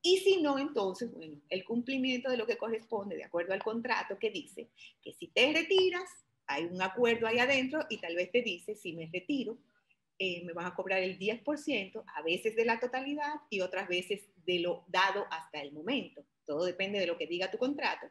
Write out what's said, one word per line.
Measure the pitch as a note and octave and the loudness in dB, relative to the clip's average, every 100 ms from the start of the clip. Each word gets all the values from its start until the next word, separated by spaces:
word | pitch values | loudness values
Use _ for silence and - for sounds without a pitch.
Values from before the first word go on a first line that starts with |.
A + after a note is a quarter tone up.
Y | E4+ F#4+ | 6 6
si | F#4+ F#4+ | 8 6
no, | D4 C4+ | 4 2
entonces, | C#4+ A#3 G3 F#3 A#3 | 0 0 -2 -2 -8
bueno, | - D#3+ D3 _ | -8 -14 -16 _
el | F#3 | -6
cumplimiento | - A#3 A#3+ C4+ C4 B3 C4 | 0 -2 0 0 0 0 0
de | B3 | 0
lo | G#3+ | 0
que | A3 | -2
corresponde | A3 A3 - G#3+ G3 D#3 | -2 -4 -2 -4 -4 -8
de | |
acuerdo | - E3+ F3 | -4 -4 0
al | G3 | -2
contrato | G#3+ A3+ A#3+ A3 - G3 | 0 -2 0 -2 -2 -4
que | A3 | -4
dice | G3 - - - _ - _ | -4 -12 -14 -16 _ -20 _
que | - | -20
si | - F3 | -16 -2
te | - C4 | 4 6
retiras, | D#4 D#4+ F#4+ F#4 F4+ F#4 - _ _ - | 4 4 6 6 2 -8 -14 _ _ -6
hay | C#3+ E3+ | -4 -2
un | F3+ | -2
acuerdo | F#3+ - A#3+ A3+ A3+ | -2 4 4 4 2
ahí | A#3+ | 4
adentro | B3+ C4+ C4 D4+ D4 | 4 4 2 -2 -4
y | G#3+ | -6
tal | E3+ E3+ | -4 -2
vez | F3+ | 2
te | A#3+ | 2
dice, | A#3 F3 - | 2 -4 -8
"Si | G#3+ F#3 | -8 -8
me | E3 E3 | -8 -8
retiro, | F3+ F3+ C#4 G#3+ - _ _ _ _ _ _ | -8 -2 -2 -2 -8 _ _ _ _ _ _
eh, | F#3+ F3 | -4 -4
me | F3 | -6
van | E3+ F3+ | -6 -6
a | |
cobrar | F3 F#3 F#3+ | -4 0 0
el | F#3 F3+ | 0 -2
diez | G3 A#3 | -2 -2
por | - D4+ | -2 -2
ciento, | D4 A#3+ F#3+ A3 - | 0 -2 -2 -10 -10
a | D3+ | -6
veces | D#3+ F3+ A3 | 0 0 0
de | A3 A3+ | 2 2
la | A#3 | 2
totalidad | B3 C4 C4+ D4 D4 D4+ _ | -2 -2 -4 -4 -4 -6 _
y | G3 | -4
otras | F3+ F#3 F#3+ | -2 -4 -2
veces | F3+ F3+ G3 - _ | -2 -2 -8 -8 _
de | - F3+ | -2 0
lo | F3 - - | 0 -2 0
dado | F#3 G3 G3 - | 2 4 2 -4
hasta | D#3+ - D3+ | -8 -8 -10
el | C#3+ | -10
momento". | D3+ F3+ C4+ F3+ - - _ | -8 -4 -4 -4 -16 -20 _
Todo | - D3 F3+ | -6 -2 0
depende | F3+ F#3+ G3+ | 0 -2 0
de | F3 | 0
lo | E3+ | -2
que | D#3 | -4
diga | F3 F#3+ | -2 -2
tu | G#3+ | 0
contrato. | B3+ C#4+ A#3 F3 - | -2 0 -2 -4 -8